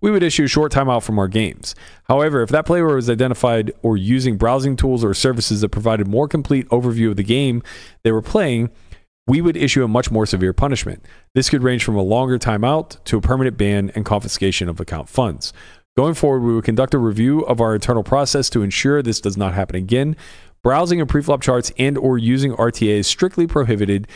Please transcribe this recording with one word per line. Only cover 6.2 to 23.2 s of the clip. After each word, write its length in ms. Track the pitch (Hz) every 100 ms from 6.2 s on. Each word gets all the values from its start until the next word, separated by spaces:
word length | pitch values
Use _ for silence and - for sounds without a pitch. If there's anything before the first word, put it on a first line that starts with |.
| 147
complete 400 | 156 135 139 -
overview 400 | 120 123 113 113
of 80 | 101
the 60 |
game 380 | 101 127 139 117 - - - -
they 100 | 113
were 80 | 110
playing, 480 | - 214 160 117 117 - - - _ _ -
we 140 | 143
would 160 | 170 170
issue 260 | 139 139
a 60 | 120
much 220 | 107 -
more 160 | 110 107
severe 260 | 92 92
punishment. 500 | 90 143 123 - - - - _
This 140 | 131 131
could 140 | 139
range 200 | 127 123
from 140 | - 101
a 60 |
longer 360 | 95 113 131 127
timeout 640 | 127 104 120 156 - -
to 120 | - 110
a 60 |
permanent 340 | - 131 131 113
ban 340 | 101 101 98
and 100 | 110
confiscation 640 | 101 104 - - 98 - 87
of 120 | 85
account 280 | 80 82 -
funds. 460 | - 117 67 - - - - _ -
Going 160 | 151
forward, 280 | 160 147 131
we 100 | 120
will 80 | 113
conduct 320 | 113 110 127
a 60 | 139
review 420 | 113 104 123 151 151
of 120 | 120
our 160 | 113
internal 280 | 107 - 117
process 480 | 98 139 139 139 131
to 120 | 120
ensure 380 | 101 - 135 143
this 220 | 120 107
does 160 | 104 98
not 160 | 98
happen 220 | 92 92 90
again. 380 | 92 123 147 156 - - - -
Browsing 380 | 123 143 175 175
of 60 | 143
preflop 340 | 147 151 139
charts 280 | 131 123 - -
and 200 | 135 139
or 180 | 135 123
using 380 | 113 131 139
R 160 | 117 117
T 200 | - 110
A 60 | 104
is 80 | 101
strictly 400 | -